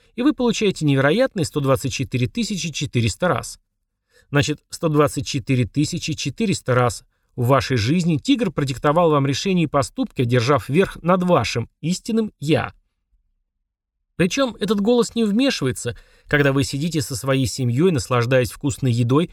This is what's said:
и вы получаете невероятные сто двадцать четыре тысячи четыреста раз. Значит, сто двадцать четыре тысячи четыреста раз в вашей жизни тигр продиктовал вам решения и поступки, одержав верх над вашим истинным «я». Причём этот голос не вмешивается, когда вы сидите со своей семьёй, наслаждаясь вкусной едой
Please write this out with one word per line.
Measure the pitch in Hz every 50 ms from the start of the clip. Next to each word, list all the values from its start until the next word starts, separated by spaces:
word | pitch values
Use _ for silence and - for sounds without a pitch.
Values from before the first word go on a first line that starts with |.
| _ _ _
и | - 247
вы | 302 294
получаете | - 247 233 214 - 220 196 - - 156
невероятные | 147 139 135 135 143 170 226 262 262 - 196 156
сто | - - 151
двадцать | 139 135 135 120 - 135 -
четыре | - 127 - - 127 127
тысячи | 120 - - 226 - 208 175 147 175
четыреста | 139 - - - - 123 113 113 - - 180
раз. | 175 139 - - - - - _ _ _ _ _ _ _ _ _ _ _ _ _ _
Значит, | 135 143 131 - 147 - _ _
сто | - - - 160
двадцать | 147 147 151 135 - 147 127
четыре | - - 135 - - 135 123 123
тысячи | 98 - 139 151 - - 87 - - -
четыреста | - - 143 - - 226 196 175 - - - 123
раз | 127 123 123 - - - _ _ _ _ _ _
в | - 123
вашей | 120 139 131 - - 135
жизни | 117 98 120 156 180 160 175 160
тигр | - - - 285 226 247 185
продиктовал | - - 147 131 135 - - 156 - 175 180 165
вам | 151 143 135
решения | 139 139 - - 196 185 180 165
и |
поступки, | 131 - 143 - - - - 269 - - - 127
одержав | 117 123 123 113 131 147 139 -
верх | - 131 175 196 - - - -
над | 165 180 180
вашим | 180 180 175 139 - - - 123 113 - _ _
истинным | - 160 180 - - - 220 226 220 214 - _
«я». | 139 147 156 113 - - - _ _ _ _ _ _ _ _ _ _ _ _ _ _ _ _ _ _ _ _ _ _ _ _ _ _ _ _
Причём | - 165 185 - 277 269 247 208 -
этот | 202 180 214 202
голос | 196 226 247 240 220 - -
не | 233 226
вмешивается, | 208 196 233 269 277 - - 143 127 117 - - 120 110 - - _ _ _ _
когда | - - 143 143 139
вы | 135 143 131
сидите | - - 139 151 175 160 156 127
со | - 139
своей | 107 - 135 135 135 135
семьёй, | 104 - - 131 120 117 131 170 190
наслаждаясь | 170 123 - - 127 120 117 113 135 131 127 -
вкусной | - - - 143 - - 135 127
едой | 113 120 123 117 131 147 175 -